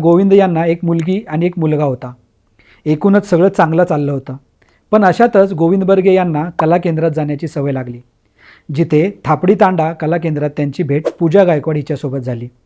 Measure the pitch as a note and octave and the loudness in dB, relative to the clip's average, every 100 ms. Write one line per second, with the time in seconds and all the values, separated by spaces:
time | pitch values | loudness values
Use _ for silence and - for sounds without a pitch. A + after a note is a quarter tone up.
0 | E3 E3+ G3 G3 F#3+ E3 E3+ E3+ E3+ E3 | 2 4 4 4 4 0 -2 -2 -2 -2
1 | E3 F#3+ A3+ D3+ F3 F3 D#3 D3+ D3 B2+ | -2 -4 -4 -4 -2 -2 -2 0 -2 -4
2 | B2+ A#2+ _ _ _ _ _ _ D3+ D3+ | -10 -16 _ _ _ _ _ _ -4 0
3 | G3+ G3+ G3 E3 F#3+ G3 D#3+ D#3+ F3 D3+ | 2 2 2 2 2 2 0 2 0 0
4 | C#3+ C#3 C3 C3 _ _ _ _ _ G#3+ | -2 -4 -8 -14 _ _ _ _ _ 2
5 | G3 F3 A#3 G#3+ F#3+ F3 E3 F#3+ F#3+ F#3+ | 2 4 2 4 2 2 0 2 2 2
6 | F#3+ F#3 F3+ D3 E3+ - D#3+ F3 F3 D#3+ | 4 2 2 -2 -4 -2 0 0 0 -2
7 | E3 D3+ D3 D3 D#3+ - C#3+ C3 B2 A#2+ | -2 -2 -4 -6 -6 -4 -4 -4 -6 -12
8 | - _ _ _ - - - C#3+ E3 D3+ | -18 _ _ _ -20 -20 -8 -4 0 2
9 | F#3 G3+ - D3 F3+ G#3+ F#3+ F#3 D#3+ E3 | 0 -2 -4 0 2 2 2 2 -2 -4
10 | D#3 E3+ E3 D3+ D3 D3 D3 C3+ D#3 C#3+ | -4 -2 -2 -2 -4 -2 -4 -4 -2 -2
11 | D#3+ - E3+ F#3+ F#3 D#3 D3 D3+ D3 D3 | -4 -2 2 4 4 2 -2 -4 -4 -6
12 | C#3 C3+ B2 A#2+ A#2+ - | -6 -6 -6 -8 -10 -16